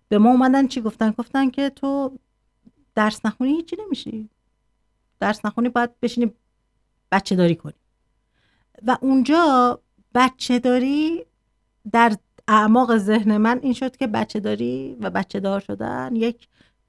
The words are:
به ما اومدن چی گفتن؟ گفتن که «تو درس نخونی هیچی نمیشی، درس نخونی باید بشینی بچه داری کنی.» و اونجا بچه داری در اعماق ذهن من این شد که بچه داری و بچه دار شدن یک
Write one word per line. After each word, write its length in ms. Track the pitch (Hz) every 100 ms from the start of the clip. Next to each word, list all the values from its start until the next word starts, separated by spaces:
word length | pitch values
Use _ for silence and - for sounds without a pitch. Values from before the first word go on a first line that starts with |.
| _
به 80 | 208
ما 120 | 226
اومدن 380 | 254 262 269 262
چی 140 | 254
گفتن؟ 300 | 220 - 220
گفتن 380 | 214 226 269 269
که 200 | 262 277
«تو 500 | 269 277 277 269 269 _ _ _ _ _ _ _ -
درس 300 | 214 214 220
نخونی 280 | - 254
هیچی 220 | 320 330 349 427
نمیشی، 440 | 277 - 220 214 _ _ _ _ _ _ _ _ _
درس 260 | 196 214 214
نخونی 240 | 220 240
باید 300 | 247 240 -
بشینی 300 | 240 240 233 - _ _ _ _ _ _ _
بچه 240 | 196 - 185
داری 200 | 175 165
کنی.» 180 | 151 - _ _ _ _ _ _ _ _ _ - 220
و 100 | 254
اونجا 760 | 269 262 247 320 330 254 247 - _ _ _ 240
بچه 440 | 254 - - 247
داری 680 | 247 247 262 285 311 339 - _ _ _ _ _ 208
در 240 | 233 233 208 _ _ -
اعماق 500 | 214 214 233 240 226
ذهن 400 | 202 220 208 214
من 220 | 220 254
این 100 | 277
شد 220 | 233 262 -
که 120 | 262
بچه 320 | 220 214 214
داری 580 | 202 208 240 254 - 247
و 80 | 196
بچه 300 | 180 190 202
دار 200 | 190 196
شدن 560 | - 202 214 254 262 233
یک 320 | 226 233 _ _ _ _